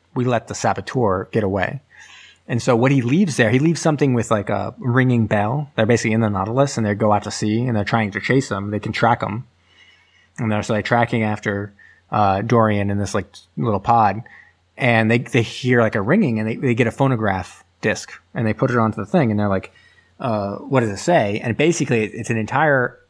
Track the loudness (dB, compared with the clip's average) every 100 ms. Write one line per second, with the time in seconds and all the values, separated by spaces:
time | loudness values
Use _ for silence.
0 | _ -4 0 -2 -4 -4 -2 -2 -4 -2
1 | 0 0 -2 -2 0 -2 -2 -6 -14 -20
2 | -20 -20 -20 _ -6 -2 2 2 4 2
3 | 2 2 2 2 2 4 2 0 0 0
4 | 2 0 0 -2 0 -4 -4 -6 0 2
5 | 4 2 2 2 0 -2 -4 0 2 2
6 | 2 0 0 0 -2 0 0 0 -2 0
7 | 2 2 0 -4 -2 0 0 -2 0 0
8 | 0 -4 0 0 0 -6 -4 -6 -6 0
9 | 2 2 -2 -6 -10 _ _ _ _ _
10 | _ _ _ -6 -2 -2 0 -2 0 0
11 | 2 0 -2 -2 -4 -4 -6 -12 -20 _
12 | _ 0 2 0 2 4 4 2 -2 -2
13 | -4 -6 -8 -16 _ -6 -2 -2 2 4
14 | 4 0 -10 -20 -20 _ _ -2 2 4
15 | 4 2 2 0 0 -4 0 2 2 0
16 | 0 2 2 0 -4 -2 -2 0 0 2
17 | 0 2 0 -2 -6 -16 _ _ -2 -2
18 | -8 -20 _ -4 -4 0 0 2 0 -2
19 | -2 0 2 0 0 -2 -4 _ _ _
20 | _ _ -4 -4 -4 -8 -2 0 0 -2
21 | 2 2 2 -2 -4 0 0 0 0 0
22 | -2 -6 -6 -4 -2 0 2 2 0 -6
23 | _